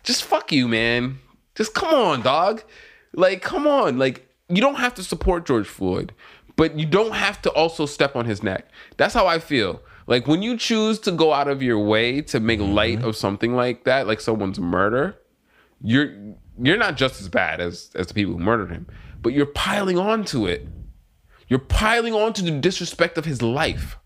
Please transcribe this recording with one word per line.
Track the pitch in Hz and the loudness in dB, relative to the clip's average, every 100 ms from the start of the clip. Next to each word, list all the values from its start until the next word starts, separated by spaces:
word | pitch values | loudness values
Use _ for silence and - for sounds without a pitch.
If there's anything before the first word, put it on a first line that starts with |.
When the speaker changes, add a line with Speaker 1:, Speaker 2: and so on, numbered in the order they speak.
Speaker 1:
just | - 247 | -4 -6
fuck | - 311 - | 0 -2 2
you, | 139 123 | 2 2
man. | 113 117 120 123 135 _ _ _ - | 2 2 0 -2 -8 _ _ _ -6
Just | 214 | -4
come | - 339 | -2 2
on, | 302 202 156 | 2 4 2
dog. | 233 156 180 320 - - - - _ | 2 2 2 -2 -10 -20 -20 -20 _
Like, | - 185 190 | 2 2 2
come | - 370 294 | -4 0 2
on. | 285 196 127 | 2 2 2
Like, | 135 127 _ _ _ | 0 -2 _ _ _
you | 180 | 2
don't | 269 277 | 2 2
have | 247 240 | -4 -4
to | |
support | 185 170 185 175 170 | -8 -2 0 0 0
George | 120 98 | 0 0
Floyd, | - 92 92 - - - - _ - | -4 -2 -2 -6 -14 -20 -20 _ 0
but | 160 151 | 0 0
you | 156 | 0
don't | 190 226 | 2 2
have | 214 202 202 | 0 -2 -2
to | 175 | -2
also | 143 165 165 143 | 2 0 0 -4
step | - 139 123 | 0 0 0
on | 117 | -4
his | 101 | -2
neck. | 104 92 - - - - | -2 -4 -8 -20 -20 0
That's | 143 | 2
how | 240 190 | 4 2
I | 165 | 2
feel. | - 139 95 - - - - | 0 0 0 -4 -12 -20 0
Like, | 127 120 | 0 2
when | 165 | 0
you | 220 233 | 0 -4
choose | - 226 214 220 | 0 2 2 0
to | - | -2
go | 165 160 | 2 4
out | 143 139 | 4 0
of | 135 | 0
your | 127 110 | 0 2
way | 104 107 120 135 | 4 4 2 -2
to | 151 123 | -2 -2
make | 110 110 | 0 0
Speaker 2:
Mm-hmm. | 101 | 2
Speaker 1:
light | 101 110 113 | 2 2 0
of | 120 107 | -4 -2
something | 101 101 117 123 | -4 0 0 0
like | 123 127 | 0 0
that, | - 131 107 | 0 0 0
like | 110 | -2
someone's | - 110 95 101 | -2 -2 -2 -4
murder, | 87 90 101 123 170 - _ _ _ _ _ _ | -2 2 2 2 -2 -6 _ _ _ _ _ _
you're, | 107 123 147 101 104 - - - | 2 2 2 -6 -16 -18 -20 -2
you're | 127 202 | 0 2
not | 208 151 | 0 0
just | 135 - | -2 -2
as | 95 | -4
bad | 90 87 85 | -2 0 -2
as, | 87 85 - | -6 -6 -12
as | - 92 | -8 -4
the | 104 | -2
people | 98 | -2
who | 87 | 0
murdered | 90 117 90 | 0 0 -2
him, | 85 - - - - | -10 -14 -18 -20 -6
but | 117 | -2
you're | 139 143 | 0 0
piling | - 196 208 190 175 | -2 -4 -2 0 0
on | 202 220 196 | 0 -2 -2
to | 131 95 | -2 -2
it. | 82 - - - - _ _ _ _ _ | -4 -8 -16 -18 -20 _ _ _ _ _
You're | 233 | -2
piling | - - 214 233 233 220 | 2 2 4 2 2 2
on | 220 | 0
to | 208 | 0
the | 175 | -2
disrespect | 147 156 190 175 - 175 170 | 0 0 -2 -8 -2 0 0
of | 156 | -4
his | 127 | -2
life. | 113 135 151 78 78 - | -2 0 -2 -4 -10 -12